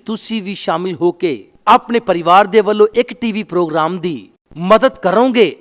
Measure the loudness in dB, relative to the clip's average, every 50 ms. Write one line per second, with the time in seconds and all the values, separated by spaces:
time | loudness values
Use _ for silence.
0 | _ -10 -10 -8 -8 -8 -8 -8 -8 -8 -10 -8 -6 -4 -4 -4 -4 -6 -4 -2
1 | -2 -2 0 -2 -4 -4 -4 -6 -10 _ _ _ _ 2 2 2 2 -2 -4 -4
2 | -2 -2 -4 -2 2 4 4 4 4 4 2 2 2 2 2 2 2 2 2 -2
3 | -2 -4 -6 -6 -6 -4 -4 -6 -8 -4 -2 -2 -2 -2 -2 -2 -2 -2 -4 -6
4 | -6 -8 -8 -10 -12 _ _ _ _ _ -12 -8 0 2 2 2 2 0 -2 -2
5 | -4 0 0 2 2 2 2 2 0 0 0 -6